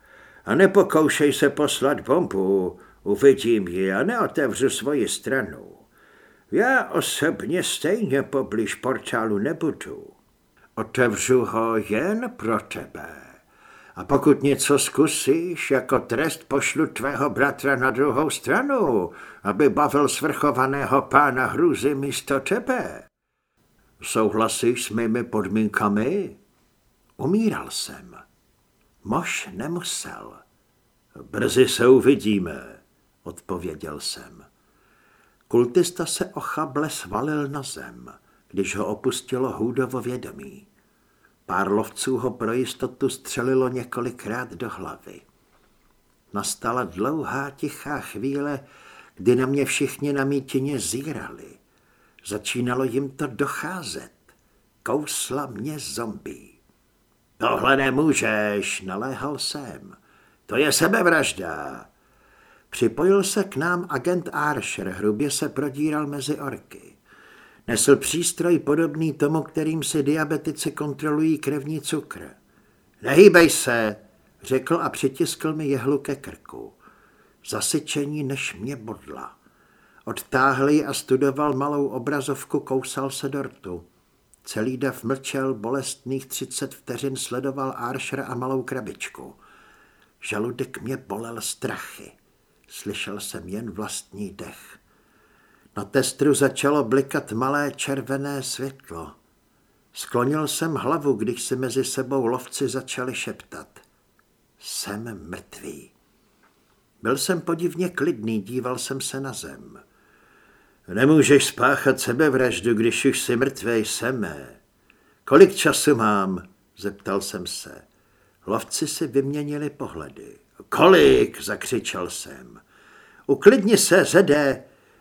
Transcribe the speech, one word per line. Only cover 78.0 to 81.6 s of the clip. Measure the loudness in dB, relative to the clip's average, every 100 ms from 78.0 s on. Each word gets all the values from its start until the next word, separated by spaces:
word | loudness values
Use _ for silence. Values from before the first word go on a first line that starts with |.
| -4 -4
než | -4 -4 -6 -8
mě | -8 -8
bodla. | -10 -12 -12 -14 -14 -16 _ _ _ _ _ _ -10
Odtáhl | -10 -2 2 4 4 4
ji | 4 2
a |
studoval | -4 0 2 2 2 0
malou | 0